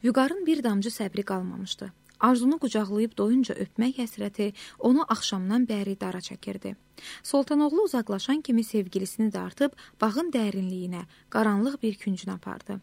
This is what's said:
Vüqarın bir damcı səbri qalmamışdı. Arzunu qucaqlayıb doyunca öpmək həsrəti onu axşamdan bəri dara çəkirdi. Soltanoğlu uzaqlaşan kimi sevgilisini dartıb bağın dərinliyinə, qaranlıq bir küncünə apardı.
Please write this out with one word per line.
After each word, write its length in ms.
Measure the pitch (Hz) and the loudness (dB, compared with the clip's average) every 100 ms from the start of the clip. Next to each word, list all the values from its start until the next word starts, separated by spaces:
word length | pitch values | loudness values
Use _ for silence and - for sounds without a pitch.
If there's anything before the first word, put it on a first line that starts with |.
Vüqarın 400 | 233 247 269 370 339 | 4 4 2 0 0
bir 160 | 311 | 2
damcı 280 | 240 202 202 | 2 0 0
səbri 280 | - 196 196 202 | -4 -4 -4 -4
qalmamışdı. 580 | 190 185 185 190 - 196 - _ _ | -4 -4 -8 -8 -8 -10 -16 _ _
Arzunu 380 | 233 254 247 320 | 4 6 4 2
qucaqlayıb 540 | 262 220 202 208 226 - | 0 0 0 0 0 0
doyunca 360 | 202 254 247 - | 2 4 2 -2
öpmək 340 | 196 - 240 269 | -6 0 0 0
həsrəti 540 | 233 - 208 - 208 202 - - | -6 -4 -8 -4 -4 -4 -18 -2
onu 240 | 233 262 330 | 4 4 4
axşamdan 520 | 220 - 196 185 226 247 | 0 0 -2 0 2 2
bəri 300 | 214 202 196 | 0 -2 -4
dara 200 | 190 185 - | -6 -6 -10
çəkirdi. 480 | 196 - 196 196 196 _ - - - | -12 -10 -8 -8 -12 _ -20 -18 -16
Soltanoğlu 600 | - 285 269 294 294 311 415 | 0 0 2 2 4 4 2
uzaqlaşan 520 | 254 220 196 - 294 | 0 -2 -4 0 -2
kimi 240 | - 233 | 2 0
sevgilisini 680 | 226 214 180 190 190 - 220 | 2 -2 -2 -4 -6 -2 -2
dartıb 420 | 196 180 - 277 - - _ | -2 -8 -2 -2 -2 -20 _
bağın 300 | 220 214 339 | 0 0 0
dərinliyinə, 720 | 269 214 196 185 185 180 180 180 - _ | 0 0 -2 -4 -4 -6 -8 -12 -18 _
qaranlıq 520 | 220 220 202 240 277 | 0 2 4 0 0
bir 120 | 220 | -4
küncünə 440 | 196 - 185 185 185 | -4 -4 -4 -6 -10
apardı. 420 | 190 - - 196 | -10 -12 -10 -12